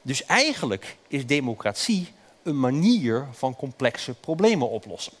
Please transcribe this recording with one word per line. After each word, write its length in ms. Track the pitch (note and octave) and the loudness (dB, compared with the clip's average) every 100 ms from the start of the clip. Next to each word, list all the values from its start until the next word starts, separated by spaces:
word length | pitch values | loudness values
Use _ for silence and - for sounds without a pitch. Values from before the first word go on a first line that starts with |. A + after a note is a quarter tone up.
Dus 240 | C3 C3+ - | -4 -6 2
eigenlijk 720 | G3 D4+ C4+ C3+ G2 - - _ | 4 4 0 -2 -4 -6 -20 _
is 180 | C#3 B2 | -6 0
democratie 880 | C#3+ B2+ A2 G#2 - - G3 F3 - _ _ | 0 2 -2 -4 -2 0 0 -2 -12 _ _
een 160 | F3 C#3+ | -4 0
manier 680 | B2+ C#3 G3 A#3+ B2 A2+ C#3 | 2 4 4 4 2 0 -4
van 240 | A#2+ C3 B2+ | -6 -6 -4
complexe 580 | C#3 - B2 - - | -10 -2 -2 -2 -10
problemen 560 | B2 - D#3+ G#3+ G3+ A#2+ | -10 -6 2 4 4 0
oplossen. 440 | A2 G#2+ E2+ - - | -4 -8 -12 -12 -16